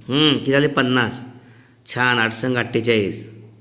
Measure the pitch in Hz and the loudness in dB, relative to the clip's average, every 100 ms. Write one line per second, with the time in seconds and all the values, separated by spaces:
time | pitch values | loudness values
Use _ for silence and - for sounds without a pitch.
0 | - 135 156 127 135 139 147 139 127 127 | -4 0 2 2 2 2 2 2 0 2
1 | 110 - - - - - - _ - 123 | 0 -4 -14 -20 -20 -20 -20 _ -8 -2
2 | 123 120 113 113 127 123 120 120 113 110 | 2 2 0 -2 -2 -2 -2 -2 2 2
3 | 95 - - - - - | 0 -4 -12 -20 -20 -6